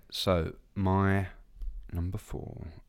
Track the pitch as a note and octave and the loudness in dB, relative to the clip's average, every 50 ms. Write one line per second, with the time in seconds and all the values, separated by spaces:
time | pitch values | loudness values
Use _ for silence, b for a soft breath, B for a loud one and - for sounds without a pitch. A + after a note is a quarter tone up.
0 | - - - - - G2+ F#2 F2 D#2+ - - - - _ _ G2+ G2 F#2+ F#2+ F#2+ | -10 -10 -8 -2 2 4 4 4 2 0 -4 -8 -16 _ _ 0 2 4 4 6
1 | G2 G2 G2 G2 F#2+ - - - - - - - - - - - - - - E2+ | 6 4 4 2 0 -2 -6 -14 -20 -20 -12 -8 -8 -6 -6 -8 -10 -6 -4 -4
2 | E2+ F2+ F#2 G#2 - - - - - - - - - E2 D#2+ - - | -4 -2 -4 -6 -8 -8 -8 -8 -8 -10 -10 -10 -12 -12 -14 -16 -20